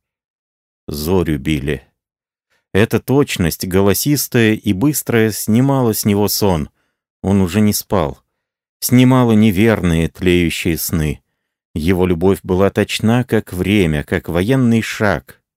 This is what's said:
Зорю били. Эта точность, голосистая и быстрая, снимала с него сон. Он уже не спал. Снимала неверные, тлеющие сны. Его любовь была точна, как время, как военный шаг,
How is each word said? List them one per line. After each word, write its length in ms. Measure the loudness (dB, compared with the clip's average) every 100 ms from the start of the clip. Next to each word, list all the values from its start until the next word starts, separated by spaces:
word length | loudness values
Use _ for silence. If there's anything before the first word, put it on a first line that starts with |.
| _ _ _ _ _ _ _ _ -12
Зорю 500 | -8 -2 -2 0 -2
били. 460 | -2 -4 -4 -8 -10 _ _ _ _ _ _ _ _
Эта 260 | -2 0 0
точность, 680 | 0 0 0 0 -2 -2 -2
голосистая 840 | 2 2 0 0 -2 -2 2 2
и 200 | 0 -2
быстрая, 580 | -2 -2 -2 -2 0 0
снимала 640 | -2 0 2 2 2 0
с 120 | 0 0
него 220 | 0 0
сон. 420 | 0 0 0 -4 _ _ _ _ _
Он 200 | -2 0
уже 200 | 0 0
не 120 | 0
спал. 460 | -2 -4 -2 -2 -6 _ _ _ _ _ -10
Снимала 520 | 0 4 4 4 4
неверные, 760 | 4 4 2 2 2 0 0 -2
тлеющие 680 | -2 0 2 0 -2 -4 -4
сны. 440 | -4 -4 -4 -6 _ _ _ _ _
Его 320 | -6 -2 0 0
любовь 340 | 0 0 0
была 260 | -2 0 0
точна, 540 | 0 -4 -2 0 0
как 300 | 0 -2 -4
время, 500 | -4 0 2 2 0
как 240 | -4 -6 -2
военный 540 | -2 0 2 2 0
шаг, 600 | -2 -2 -2 -2 -6 -20 _